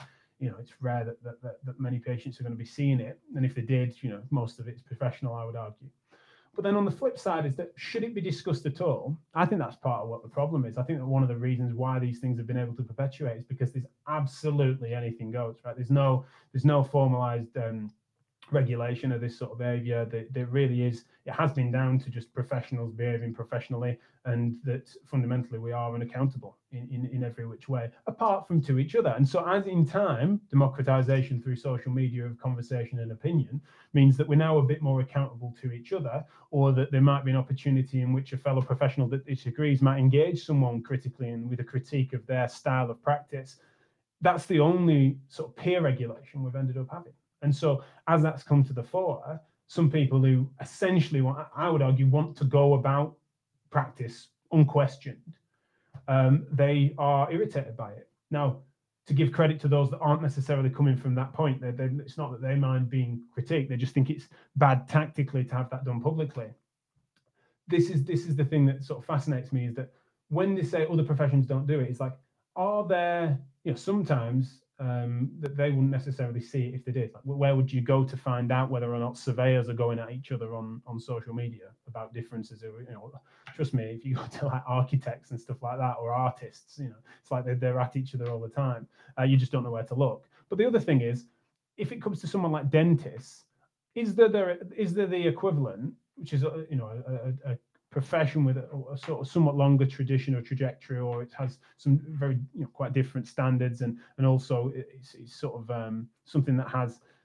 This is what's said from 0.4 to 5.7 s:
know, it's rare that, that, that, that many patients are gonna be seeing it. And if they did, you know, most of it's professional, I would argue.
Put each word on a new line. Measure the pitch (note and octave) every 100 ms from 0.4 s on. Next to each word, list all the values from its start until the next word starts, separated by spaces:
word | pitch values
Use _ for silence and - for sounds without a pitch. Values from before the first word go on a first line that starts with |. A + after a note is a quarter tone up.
| C3
know, | G#2
it's | A#2 -
rare | B2+ A#2+ A2+
that, | A#2
that, | A#2+ A#2+
that, | B2 G2+ C3
that | C3
many | B2+ B2
patients | B2+ B2 C3+ A#2
are |
gonna | A#2+ A2+
be | A#2
seeing | - C#3+ B2+
it. | G#2+ - - E3+
And | C3
if |
they | B2
did, | A2+ C3 B2 -
you | B2
know, | G2+ B2
most | C#3 A2+ -
of | A#2
it's | A#2
professional, | - A#2+ B2 - A#2+
I | A#2
would | A2+ A2+
argue. | G#2+